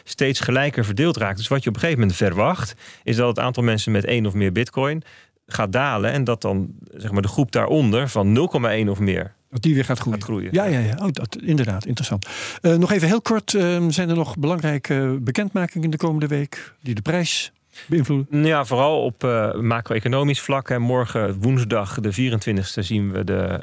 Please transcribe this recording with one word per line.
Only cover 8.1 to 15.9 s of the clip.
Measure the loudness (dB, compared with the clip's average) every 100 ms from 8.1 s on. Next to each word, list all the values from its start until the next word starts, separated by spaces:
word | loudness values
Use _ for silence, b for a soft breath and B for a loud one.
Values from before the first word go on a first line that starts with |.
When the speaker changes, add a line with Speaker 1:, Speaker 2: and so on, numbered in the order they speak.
| 2 4
Speaker 1:
nul | 4 4
komma | 2 2
één | 2 0
of | 0
meer | 0 0 -4 -12 _
Speaker 2:
Dat | -2
die | 2
weer | 2
gaat | 2 -2
groeien. | -2 -4
Speaker 1:
Gaat | -4
groeien, | -4 -2
Speaker 2:
Ja, | 0
Speaker 1:
ja. | 0 0
Speaker 2:
ja, |
ja. | 0 0
Oh, | -2
dat, | -4 -6 -6
inderdaad, | 0 0 2 -2
interessant. | -4 -4 -4 -4 -6 B B B
Eh, | 2
nog | 4 4
even | 2 2
heel | 2
kort, | 2 -2 0
ehm, | 0 2 2 0
zijn | 0 0
er |
nog | 0 -2 -2
belangrijke | -2 0 0 -2 0 0 0 -2
bekendmakingen | -2 -2 -2 -2 -2 -2
de | -2